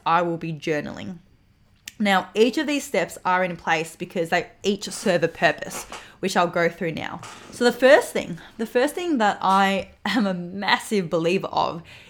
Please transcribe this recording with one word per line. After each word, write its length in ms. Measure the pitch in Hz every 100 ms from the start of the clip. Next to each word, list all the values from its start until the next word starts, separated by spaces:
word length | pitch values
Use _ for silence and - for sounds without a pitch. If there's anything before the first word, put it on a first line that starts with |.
| -
I 160 | 165
will 160 | 175 170
be 140 | 165
journaling. 680 | 156 165 151 147 - 104 175 _ _ _ _ _ _ - -
Now, 300 | 208 190 185
each 240 | 202 233 285
of 80 | 294
these 160 | 285
steps 360 | - 196 170 -
are 200 | 180 185
in 120 | 185 170
place 380 | - 165 160
because 360 | - 165 196 165
they 180 | 175 - -
each 260 | 185 202 -
serve 340 | - - 175
a 60 | 165
purpose, 560 | - 170 151 - - - - - -
which 160 | 190 196
I'll 120 | 175
go 200 | 170 170
through 240 | 170 170
now. 280 | 151 - - - - -
So 120 | -
the 80 | 240
first 400 | 240 262 302 -
thing, 260 | - - 165 - -
the 100 | 226
first 280 | 247 277
thing 240 | 330 349 277
that 200 | 208 -
I 480 | 185 190 196 196 180 -
am 220 | 208 202 202
a 80 |
massive 760 | 180 175 190 196 - - 214 170
believer 380 | 170 170 190 -
of 340 | 156 165 170 - - -